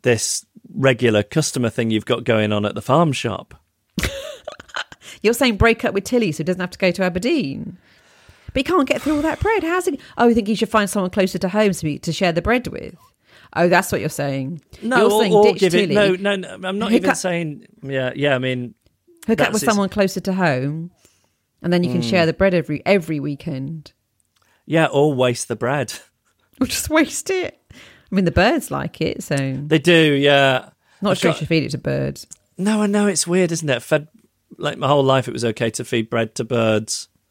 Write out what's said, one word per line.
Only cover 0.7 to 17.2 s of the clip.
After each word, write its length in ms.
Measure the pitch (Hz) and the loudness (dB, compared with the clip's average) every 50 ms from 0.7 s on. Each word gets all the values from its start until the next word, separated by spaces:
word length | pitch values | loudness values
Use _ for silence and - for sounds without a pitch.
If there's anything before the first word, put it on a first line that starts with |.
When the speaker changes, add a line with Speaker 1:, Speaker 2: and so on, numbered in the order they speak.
| - | -4
Speaker 1:
regular 500 | - 131 135 127 123 123 117 107 104 104 | 0 2 2 2 2 2 2 4 2 2
customer 460 | - - 160 151 - - 131 120 113 | 0 0 -2 -2 -2 -2 -2 -2 -2
thing 200 | - - 120 113 | -2 -2 -2 0
you've 160 | 110 110 107 | 0 -2 0
got 180 | - 127 120 117 | 0 -2 -2 0
going 260 | - 117 110 107 107 | 0 2 2 2 2
on 140 | 107 104 104 | 0 0 -2
at 100 | 104 - | -2 -4
the 60 | - | -4
farm 300 | - - 127 156 175 160 131 | -2 2 2 4 4 2 0
shop. 400 | - - 120 101 - - - - - _ _ _ _ _ _ _ - | -2 -4 -6 -6 -8 -10 -16 -20 -20 _ _ _ _ _ _ _ -4
<laughs> 1200 | - 587 554 554 554 605 571 - - - - - - - - - - - - - - - - - | -4 -4 -6 -8 -12 -14 -16 -16 -16 -18 -18 -18 -18 -12 -10 -10 -10 -10 -14 -20 -20 -20 -12 -2
Speaker 2:
You're 120 | - 202 233 | 0 0 2
saying 220 | - 277 247 220 190 | 2 2 0 2 4
break 280 | 226 233 226 226 - | 4 2 2 2 -2
up 80 | 226 - | -4 -2
with 100 | 196 196 | -4 -4
Tilly 280 | - 254 247 226 185 | -2 0 0 0 0
so 80 | 147 - | -2 -2
he 40 | 160 | -4
doesn't 160 | 175 180 180 | -4 -4 -4
have 120 | 185 180 | -6 -8
to 60 | - - | -4 -2
go 140 | - 185 | 0 0
to 120 | 175 185 190 | 0 0 -2
Aberdeen. 720 | 180 170 180 185 247 339 302 196 135 135 - - - 185 - _ _ _ _ _ _ _ _ _ _ _ _ _ - | -2 -2 -2 -2 -2 0 -2 -2 -4 -6 -10 -12 -12 -14 -18 _ _ _ _ _ _ _ _ _ _ _ _ _ -6
But 100 | - 262 | -4 -2
he 60 | 277 | 0
can't 240 | - 330 320 277 - | 2 2 2 2 2
get 140 | - - | 0 -2
through 140 | - 277 311 | -2 -2 -2
all 60 | 294 | 0
that 180 | 294 320 - - | 0 -2 -2 -2
bread. 240 | - 415 453 403 330 | -2 0 0 0 0
How's 220 | 320 349 370 359 | -2 -2 -2 -2
he? 120 | 381 285 - - - - - | -4 -6 -6 -8 -10 -2 2
Oh, 100 | 240 240 | 2 4
you 80 | 233 | 4
think 120 | 233 208 196 | 2 2 0
he 80 | 220 | -2
should 140 | 180 208 190 | -2 -2 0
find 200 | - 220 202 190 | 0 0 0 0
someone 220 | - 214 185 180 | -2 -2 -4 -2
closer 260 | - 214 190 185 - 185 | 0 0 0 0 0 -4
to 100 | - 185 | -4 -2
home 220 | 196 214 214 202 | 0 2 2 2
to 120 | 190 - - | 0 -2 -4
be, 140 | 156 143 - | -4 -6 -6
to 120 | - - | -6 -6
share 200 | 156 - 190 175 165 | -4 -2 0 0 0
the 80 | 170 | 0
bread 260 | 170 202 233 254 254 - | 0 0 0 -2 -2 -6
with? 280 | - - - - - - _ _ _ _ _ _ _ - - _ - | -10 -10 -12 -14 -16 -18 _ _ _ _ _ _ _ -20 -20 _ -2
Oh, 140 | - 170 175 | 0 2 4
that's 220 | 180 180 190 - | 4 4 2 0
what 100 | - 147 | -2 -4
you're 80 | 101 151 | -4 -4
saying. 520 | - - 143 143 135 135 135 135 175 151 - _ - - | -4 -4 -4 -4 -4 -4 -6 -8 -10 -12 -14 _ -16 -10
Speaker 1:
No, 160 | - 226 254 240 | -4 0 2 4
Speaker 2:
You're 140 | 220 202 | 4 4
Speaker 1:
or, 100 | 202 220 | 4 4
Speaker 2:
saying 120 | 233 196 202 | 4 4 6
Speaker 1:
or 100 | 208 208 | 6 6
Speaker 2:
ditch 140 | 220 - - | 6 6 4
Speaker 1:
give 160 | 196 180 165 | 2 2 4
it, 120 | 175 202 170 | 2 2 2
Speaker 2:
Tilly. 80 | 147 | 2
Speaker 1:
no, 200 | 208 208 196 185 | 4 4 4 2
no, 200 | 180 196 202 202 | 0 0 -2 -2
no, 320 | 196 185 - - 190 185 185 | -4 -6 -10 -12 -10 -8 -6
I'm 100 | 190 202 | -4 -4
not 140 | 226 226 | 0 2
Speaker 2:
Hook 60 | 220 - | 2 2
Speaker 1:
even 120 | - - | 2 0
Speaker 2:
up, 40 | - | -2
Speaker 1:
saying, 480 | - | -2